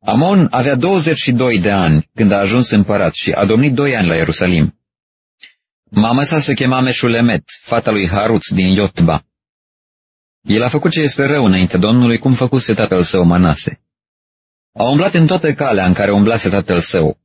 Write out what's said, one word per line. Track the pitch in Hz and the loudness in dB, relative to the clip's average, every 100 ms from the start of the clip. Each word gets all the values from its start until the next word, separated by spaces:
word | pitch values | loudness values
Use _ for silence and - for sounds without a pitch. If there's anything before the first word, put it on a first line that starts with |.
Amon | - 110 170 196 165 | -2 0 2 2 2
avea | 120 131 | 0 -2
douăzeci | 139 170 196 156 156 | 0 0 0 0 -2
și | - | -2
doi | 123 127 110 | 0 0 0
de | 90 | 0
ani | 98 85 76 - | 0 2 0 0
când | - 107 | 0 0
a | 101 | 2
ajuns | 98 117 123 | 0 0 2
împărat | 107 101 104 87 | 0 0 0 -2
și | - - | -2 -4
a | - | -2
domnit | 98 110 147 | 0 2 2
doi | 127 143 120 | 0 -2 0
ani | 90 | 0
la | |
Ierusalim. | 82 80 82 92 87 76 _ _ _ _ _ _ _ - _ _ _ _ | 0 -2 -2 0 0 0 _ _ _ _ _ _ _ -20 _ _ _ _
Mama | 101 113 123 | 0 0 0
sa | 143 160 | 0 -2
se | 143 | -2
chema | 127 131 131 | -2 0 0
Meșulemet, | 127 123 123 117 120 104 - - | -2 -2 -2 0 0 -2 -6 -20
fata | - 117 - | -4 -2 -2
lui | 107 90 | -2 -2
Haruț | 98 110 110 - | -2 0 -2 -2
din | 95 92 | -2 0
Iotba. | 95 98 - 82 78 _ _ _ _ _ _ _ _ _ _ _ _ | 2 0 0 0 0 _ _ _ _ _ _ _ _ _ _ _ _
El | - 107 | -2 0
a | 120 | 0
făcut | 147 156 | 0 -2
ce | 160 | -2
este | 147 - | -2 -2
rău | 139 147 | -2 0
înaintea | 113 92 90 90 | 2 2 0 0
Domnului, | 104 120 120 117 | 2 2 2 0
cum | 131 | 0
făcuse | 123 123 135 - | 0 0 -2 -2
tatăl | 104 110 92 | -2 0 0
său | 85 95 | 0 2
Manase. | 85 87 90 73 - - _ _ _ _ _ _ _ _ _ | 2 4 2 0 -6 -10 _ _ _ _ _ _ _ _ _
A | - | -4
umblat | 117 143 190 | -2 0 0
în | 185 160 | 2 2
toată | 185 160 | 2 -2
calea | 139 139 104 92 | -2 -2 0 0
în | |
care | 90 101 | 0 0
umblase | 101 101 117 101 | 2 2 0 -2
tatăl | 98 - 87 | -4 -2 -4
său. | - 95 78 - | -2 -2 -2 -4